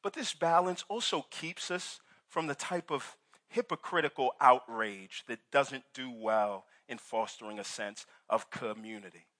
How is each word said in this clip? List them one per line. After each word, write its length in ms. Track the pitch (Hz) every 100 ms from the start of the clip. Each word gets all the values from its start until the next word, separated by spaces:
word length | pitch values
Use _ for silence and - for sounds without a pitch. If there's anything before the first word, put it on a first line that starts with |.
but 120 | -
this 200 | 330 226
balance 500 | - 165 170 185 175 -
also 360 | 220 - 165 -
keeps 400 | - 165 - -
us 300 | 180 - - _ _ _
from 200 | 165 160
the 80 | 139
type 340 | - 180 -
of 280 | 143 - - _ _ _
hypocritical 840 | - - 165 - 175 147 - 127 -
outrage 840 | 139 127 123 113 107 98 95 - -
that 240 | 113 _
doesn't 320 | 139 139 131 _
do 160 | - 127
well 560 | 117 110 110 104 98 - _ -
in 100 | 117
fostering 640 | - 113 107 - 107 107
a 40 |
sense 420 | 98 - 104 104 - - _
of 200 | 107 -
community. 800 | - 113 107 110 107 95 85 _